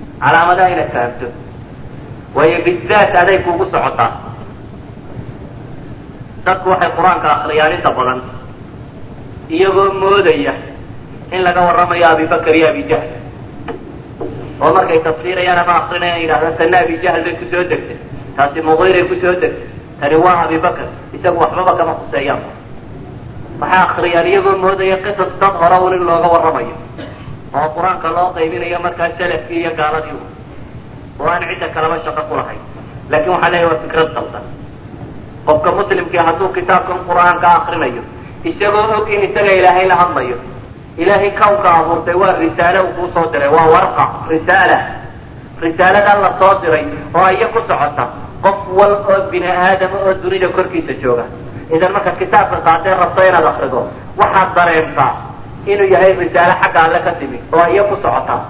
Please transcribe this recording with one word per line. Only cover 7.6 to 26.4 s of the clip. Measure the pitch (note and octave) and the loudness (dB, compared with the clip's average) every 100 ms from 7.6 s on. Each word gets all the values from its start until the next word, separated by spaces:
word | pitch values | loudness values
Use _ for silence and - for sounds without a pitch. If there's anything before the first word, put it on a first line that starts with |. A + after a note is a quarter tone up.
| D#3 | 2
inta | - C#3+ | 2 0
badan | B2 B2+ B2+ - - - - - - - - - - - - | 0 -2 -2 -8 -14 -16 -18 -18 -18 -18 -16 -16 -16 -16 -16
iyagoo | - D#3+ G3 F#3+ G3 | -6 2 4 4 2
moodaya | F#3+ F#3+ G3 F3 D3 C#3 C#3+ - - - - - - - | 2 2 4 4 2 0 -4 -10 -14 -14 -14 -14 -16 -8
in | F#3 | -2
laga | F3+ F3+ | 0 4
warramayo | F3 E3+ F3 F3 E3 | 4 4 2 4 4
Abi | D#3 D#3+ | 4 2
Bakar | E3+ D#3+ | 0 2
iyo | D#3+ D#3 | 4 4
Abi | C#3+ | 2
Jahl. | C#3 D#3 B2 - - - - - - - - - - - - - - | -2 -2 -2 -10 -14 -16 -16 -14 -12 -12 -14 -16 -16 -12 -10 -10 -12
Oo | - D3 | -2 2
markay | F#3 E3+ D#3+ | 4 4 2
tafsiirayaan | D#3+ D#3+ F3+ F#3 F3+ F3 | 2 -2 -4 -2 0 2
ama | F3 E3+ | 2 2
akhrinayaan | E3+ F3 F3 E3+ | 0 -4 -2 -2
yidhahdaan, | D#3+ D3+ E3 - | 0 0 0 0
"Tanna | F3 F3+ | 2 4
Abi | E3 D#3+ | 2 0
Jahl | F3+ E3 | 0 0
bay | F3 - | -2 -6
ku | - | -4
soo | F3 | -2
degtay, | F3 D3 - - - - - | -2 -2 -6 -12 -14 -14 -12
taasi | - C#3+ D#3+ | 0 0 0
Mughira | D#3+ D#3+ F#3 F#3 | 2 4 6 4
ku | E3+ F3+ | 2 0
soo | F3+ | 0
degtay, | F3+ D#3+ - - - - - | 0 0 -4 -12 -16 -16 -6
tani | C#3+ D#3+ | 2 4
waa | F3+ F3+ | 6 4
Abi | D#3 D#3+ | 2 0
Bakar, | F3 - B2 - - | 0 -2 -10 -12 -16
isagu | - F3+ E3+ | -4 -2 2
waxbaba | D#3 D#3+ F3+ | 0 0 0
kama | F3 E3+ | 2 0
khuseeyaan." | - - C#3 C#3+ B2+ - - - - - - - - - - - | -4 -6 -4 -2 -4 -6 -16 -18 -18 -16 -16 -16 -16 -16 -16 -14
Waxay | - D3 F#3 | -8 0 2
akhriyaan | F3+ E3+ E3+ E3+ B3 | 2 0 0 2 4
iyagoo | G3+ F#3+ F#3+ | 4 2 2
moodaya | F#3 F#3+ F#3+ F#3+ | 2 0 0 0
qisas | G#3 G3 F#3 | -2 -2 -4
dad | E3+ G3 | 2 0
hore | F3 E3+ F#3 | 4 4 4
un | F#3 | 4
in | F3+ | 2
looga | F3 E3+ E3+ | 2 2 4
warramayo, | E3+ | 4